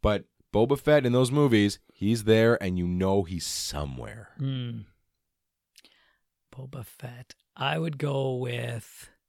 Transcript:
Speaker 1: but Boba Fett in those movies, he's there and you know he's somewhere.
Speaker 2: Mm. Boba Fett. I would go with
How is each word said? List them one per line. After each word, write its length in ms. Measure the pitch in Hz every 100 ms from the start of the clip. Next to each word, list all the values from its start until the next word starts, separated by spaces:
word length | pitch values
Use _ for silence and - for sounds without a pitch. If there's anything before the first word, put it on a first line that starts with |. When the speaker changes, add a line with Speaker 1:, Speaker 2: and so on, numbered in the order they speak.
Speaker 1:
but 240 | 104 104 - _ _
Boba 260 | 104 120 139
Fett 240 | - 151
in 80 | 127
those 180 | 123 127
movies, 500 | 139 143 110 101 - _
he's 320 | _ 98 117
there 320 | 107 110 113 120
and 160 | 98 90
you 80 | 87
know 380 | 90 95 98
he's 200 | 87 87 -
somewhere. 840 | - - 73 73 64 57 113 107 -
Speaker 2:
Mm. 460 | 135 131 123 113 101 _ _ _ _ _ _ _ _ _ _ _ _ _ _ _ _
Boba 300 | 127 131 135
Fett. 500 | 110 - 123 120 127 - _ -
I 220 | 135 156
would 200 | 165 143
go 360 | 147 139 135
with 760 | 127 123 120 120 120 - - - _